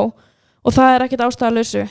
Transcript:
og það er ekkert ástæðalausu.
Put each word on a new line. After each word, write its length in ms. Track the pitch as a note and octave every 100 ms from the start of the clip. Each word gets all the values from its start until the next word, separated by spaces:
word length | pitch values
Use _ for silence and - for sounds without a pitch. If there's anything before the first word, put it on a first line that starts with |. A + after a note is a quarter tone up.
| A3 - _ _ _ _ B3+
og 80 | B3+
það 180 | C4 B3+
er 100 | B3+
ekkert 180 | B3+ A#3+
ástæðalausu. 560 | A#3+ A#3 A#3 A3+ G#3 G3+